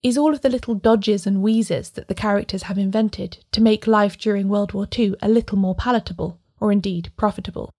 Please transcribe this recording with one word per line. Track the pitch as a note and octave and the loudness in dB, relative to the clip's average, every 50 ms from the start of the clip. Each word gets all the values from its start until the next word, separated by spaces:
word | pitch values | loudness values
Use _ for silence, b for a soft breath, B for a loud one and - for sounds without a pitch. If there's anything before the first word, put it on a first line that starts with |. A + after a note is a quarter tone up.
is | - B3+ A#3+ | 0 0 2
all | C#4 D4 D#4 | 4 2 2
of | D4+ C#4 | 2 2
the | - C4+ | 0 -2
little | B3 B3 - - A3+ | -2 -2 -4 -4 -6
dodges | G3 - A3+ A3+ A3 G3 A3 G#3+ G3 E3+ | 0 4 4 4 4 4 0 0 0 0
and | G3+ G3 G3 | 0 0 2
wheezes | F#3+ A3 A3 A3+ A3 - F3 C#3 F3 - | 2 2 2 2 0 0 -2 -6 -6 -8
that | _ - - - | _ -16 -8 -8
the | F#3+ | -8
characters | - - G#3+ G3+ G3+ - - - F#3+ - | -4 -2 0 0 0 -2 -4 -8 -10 -6
have | - G3 F#3+ | -6 -4 -2
invented | G3+ F#3+ F#3+ A3 A3 G#3+ - - F#3+ F3+ - _ _ _ | -2 0 0 0 0 0 -2 -4 -10 -10 -12 _ _ _
to | - - | 0 4
make | A3+ A3 G#3+ G#3+ - | 4 4 4 2 2
life | A3+ A3 G#3+ G#3 G3+ G3+ | 2 4 4 4 2 0
during | - - A3 G#3 G3+ G3 G3 | -2 -2 -2 0 0 0 0
World | G3+ G#3 G3+ G3 | 0 0 0 -2
War | - G3 G3+ | -4 -6 -6
Two | - - - A#3 G3+ F#3+ - | -4 0 0 0 0 0 0
a | - G#3 | 0 2
little | A3+ A#3 A3+ - - G3 | 2 2 2 0 0 0
more | G3 F#3 F#3 | 2 0 0
palatable, | - - B3 B3 A3+ - - F3+ E3+ D#3+ E3+ E3+ _ _ _ _ _ | -2 0 0 0 0 0 -4 -8 -6 -6 -8 -8 _ _ _ _ _
or | A3 G#3+ | 0 2
indeed | G#3 G#3 F3+ G3 F#3 E3+ E3+ - - | 2 2 0 -2 -4 -4 -6 -8 -6
profitable. | - - G#3 F#3+ - F#3+ - E3+ - - - - | -2 -2 -2 -2 -4 -10 -10 -10 -10 -12 -12 -16